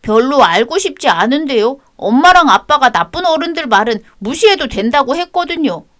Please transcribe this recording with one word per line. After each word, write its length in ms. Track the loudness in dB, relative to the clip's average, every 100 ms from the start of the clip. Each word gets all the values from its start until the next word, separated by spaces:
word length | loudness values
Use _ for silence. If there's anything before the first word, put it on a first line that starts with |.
별로 400 | 0 0 2 2
알고 340 | 2 2 -2 -2
싶지 300 | -6 -4 -2
않은데요. 680 | 0 0 -2 -2 -2 -2 -4 _ _
엄마랑 520 | -2 2 4 4 4
아빠가 420 | 0 2 2 2
나쁜 360 | 2 -4 -4 -2
어른들 400 | -2 -4 -6 -2
말은 360 | 0 0 -4 -8 _
무시해도 500 | -10 0 2 2 -2
된다고 480 | -4 -2 0 0 -4
했거든요. 680 | -4 -4 -4 -4 -4 -4 _